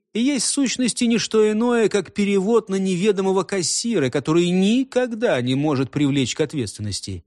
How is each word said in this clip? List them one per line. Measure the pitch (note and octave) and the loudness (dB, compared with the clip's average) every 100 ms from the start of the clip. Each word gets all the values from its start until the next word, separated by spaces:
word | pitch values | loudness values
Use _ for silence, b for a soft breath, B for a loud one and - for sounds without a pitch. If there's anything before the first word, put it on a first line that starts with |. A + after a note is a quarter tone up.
| _ | _
и | G#3 | -2
есть | B3 C#4+ - | 0 0 -2
в | |
сущности | - C4 - B3 - | 0 -2 0 -2 0
не | A#3+ A3+ | 0 0
что | - A3 G#3+ | 2 2 2
иное, | G#3+ A#3+ A#3+ G#3+ | 2 2 2 2
как | G#3 E3 | 0 -2
перевод | - G3+ G3+ F#3 A#3 G#3+ | -2 0 2 2 2 2
на | F#3+ | -2
неведомого | F#3+ F3+ G#3 G3 F#3+ F#3+ | -2 0 0 2 0 0
кассира, | F#3 G3+ E3 - A#3 G#3+ C3 | 0 -4 -2 -4 -2 0 0
который | D3 C#3 E3 F3 | -2 0 2 2
никогда | F3+ G3 A#3+ C4 B3 B3+ A3+ A#3 D3 | 2 2 2 0 -2 -2 -2 0 0
не | B2 | 0
может | C3 D3+ C3 C3+ | 0 0 0 -2
привлечь | C#3+ C#3+ C#3 C3 | 0 0 0 -2
к | - | -2
ответственности. | D3+ D3+ G#2+ - G#2+ F#2 - F#2 | -4 -4 -6 -8 -8 -8 -10 -12